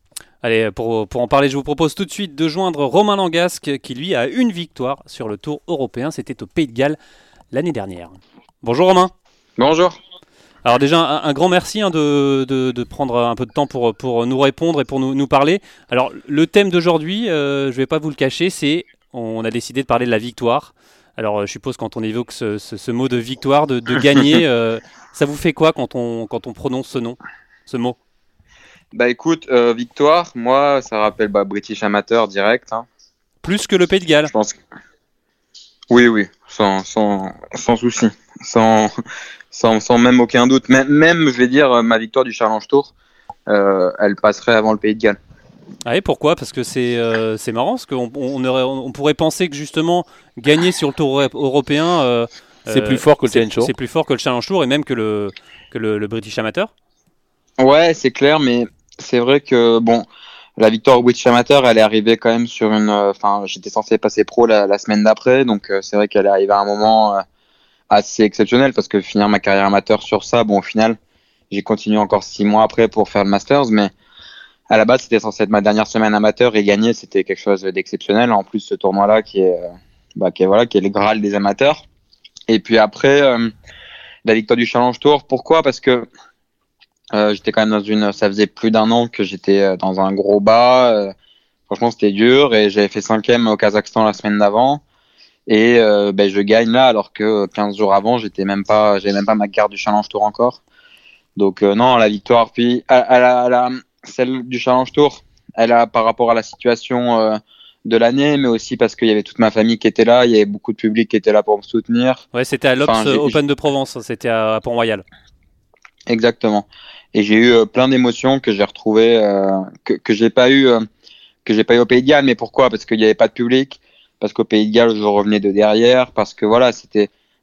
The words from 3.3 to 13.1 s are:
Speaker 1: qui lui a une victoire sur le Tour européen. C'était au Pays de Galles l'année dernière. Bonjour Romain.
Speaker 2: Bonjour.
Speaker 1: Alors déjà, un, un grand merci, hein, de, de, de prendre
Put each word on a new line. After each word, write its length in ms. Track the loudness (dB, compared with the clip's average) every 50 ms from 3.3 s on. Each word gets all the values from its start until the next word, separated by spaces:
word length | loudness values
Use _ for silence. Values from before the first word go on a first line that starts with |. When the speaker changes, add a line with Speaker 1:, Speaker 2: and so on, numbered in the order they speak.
| -2 -2 -2 -4 -4 -8 -8 -8 -8 -8
Speaker 1:
qui 140 | -10 -12 -12
lui 200 | -10 -8 -4 -4
a 120 | -4 -4
une 260 | -2 -2 -2 -2 -2 -2
victoire 500 | -6 -12 -12 _ -8 -8 -8 -8 -10 _
sur 220 | -18 -16 -12 -10
le 100 | -10 -10
Tour 240 | -10 -10 -10 -12 -10 _
européen. 420 | -8 -6 -6 -6 -8 -8 -8 -10 -8
C'était 320 | -10 -10 -12 -14 -14 -14
au 60 | -16
Pays 200 | -8 _ -6 -6
de 40 | -4
Galles 260 | -2 -2 -2 -2 -4 -6 _ _ _ _ _ _ _ _ _ _
l'année 220 | -8 -6 -6 -4 -6
dernière. 360 | -8 -10 -12 -14 -16 -18 -20 -20 -20 _ _ _ _ _ _ _ _ -6
Bonjour 240 | -2 0 2 4
Romain. 220 | 4 4 4 2 0 -4 _ _ _ _ _ _ _ _
Speaker 2:
Bonjour. 360 | 0 2 2 4 2 2 0 0 -6 _ _ -20 -20 _ _ _ _ _ _ _ _ 0
Speaker 1:
Alors 160 | 0 2 2
déjà, 200 | 2 2 2 2
un, 240 | 2 0 -2 -4 -4
un 100 | -4 -2
grand 160 | 0 0 2
merci, 320 | 2 0 -2 -4 -4 -4
hein, 80 | -4 -2
de, 560 | 0 0 0 0 0 0 0 0 0 -2 -2
de, 240 | -2 -2 -2 -2 -4
de 120 | -4 -6 -10
prendre 320 | -10 -8 -8 -6 -2